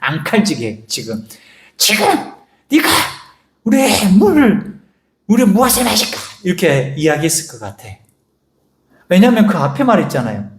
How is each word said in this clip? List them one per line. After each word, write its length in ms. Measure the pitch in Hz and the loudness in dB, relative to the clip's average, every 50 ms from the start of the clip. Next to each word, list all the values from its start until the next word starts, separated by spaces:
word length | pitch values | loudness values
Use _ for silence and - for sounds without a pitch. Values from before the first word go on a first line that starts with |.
앙칼지게 840 | - 135 151 160 - - - 180 - - 156 120 117 110 107 110 - | -6 -6 -6 -6 -6 -2 0 0 0 0 -2 -4 -6 -8 -8 -10 -12
지금. 400 | _ - - 117 110 110 107 110 - - - _ _ - _ _ _ _ | _ -10 -10 -8 -8 -10 -12 -12 -14 -20 -20 _ _ -20 _ _ _ _
지금 300 | _ - - 214 208 208 - 359 - - - - - _ _ _ _ _ _ | _ -2 -2 0 0 0 0 0 0 -2 -8 -16 -20 _ _ _ _ _ _
네가 180 | - 311 - - - - - - - - - - _ _ _ _ _ _ _ | 0 0 2 2 -2 -2 -2 -4 -8 -14 -20 -20 _ _ _ _ _ _ _
우리의 480 | 220 262 269 269 262 214 - 208 196 | 0 2 2 2 2 0 0 2 4
물을, 680 | 185 202 339 415 349 302 285 220 190 - - - - - _ _ _ _ _ _ _ _ _ | 4 4 4 4 4 4 4 4 2 0 -2 -8 -16 -18 _ _ _ _ _ _ _ _ _
우리의 220 | - 208 240 254 208 | 0 2 2 4 4
무엇을 360 | 185 208 262 254 - 240 247 | 4 4 2 2 2 0 0
마실까? 340 | 233 214 220 - - - - - - - - - | 0 0 -2 -2 -4 -6 -12 -14 -16 -18 -8 -4
이렇게 500 | 185 185 180 190 165 143 139 127 135 135 | -4 -4 0 0 0 2 0 -2 -4 -6
이야기했을 540 | 147 151 156 151 147 156 160 156 - - - | -2 0 0 0 0 -2 -2 -2 -4 -6 -8
것 100 | - 113 | -16 -14
같아. 280 | 110 101 101 _ - 110 101 - _ _ _ _ _ _ _ _ _ _ _ _ _ _ _ _ _ _ _ _ _ _ | -14 -14 -14 _ -18 -20 -20 -20 _ _ _ _ _ _ _ _ _ _ _ _ _ _ _ _ _ _ _ _ _ _
왜냐하면 380 | 175 185 208 247 240 226 214 | 4 4 6 6 6 4 2
그 100 | 202 202 | 2 2
앞에 280 | 170 139 143 139 - 277 | 0 -2 -4 -2 -2 0
말 180 | 254 226 190 | 2 2 2
있잖아요. 520 | 151 135 - 139 123 113 107 101 101 - - | 0 0 -4 -4 -4 -4 -6 -8 -10 -12 -14